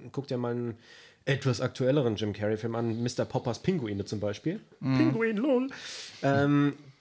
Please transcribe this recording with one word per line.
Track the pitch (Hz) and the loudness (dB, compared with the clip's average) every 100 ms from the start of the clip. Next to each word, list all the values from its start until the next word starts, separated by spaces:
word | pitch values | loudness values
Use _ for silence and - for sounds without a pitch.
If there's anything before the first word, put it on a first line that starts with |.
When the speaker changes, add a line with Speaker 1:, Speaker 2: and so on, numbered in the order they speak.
| 120 | -10
Speaker 1:
guck | - 127 | -10 -6
dir | 123 | -4
mal | 120 | -2
einen | 120 120 113 - - - _ | -2 -4 -8 -16 -20 -20 _
etwas | - 139 135 120 | -2 0 0 0
aktuelleren | 127 - 127 147 120 | -2 0 4 4 4
Jim | 104 104 | 2 -2
Carrey-Film | 101 107 107 113 113 | 0 0 0 -2 -2
an, | 117 113 | -2 0
Mister | 120 - | -2 -2
Poppers | 110 131 127 110 | -2 -2 -2 -2
Pinguine | - 180 110 101 | 0 0 -2 -4
zum | 95 107 | -4 -4
Beispiel. | 104 101 156 214 - - | -4 -4 -4 -6 -10 -6
Speaker 2:
Mhm. | 135 131 | 0 4
Speaker 1:
Pinguin, | 320 226 226 208 | 4 4 0 0
lol. | 285 247 269 - - - - - | 2 2 0 -8 -12 -12 -14 -2
Ähm, | 135 139 143 143 143 135 - - | 2 4 4 4 2 0 -12 -18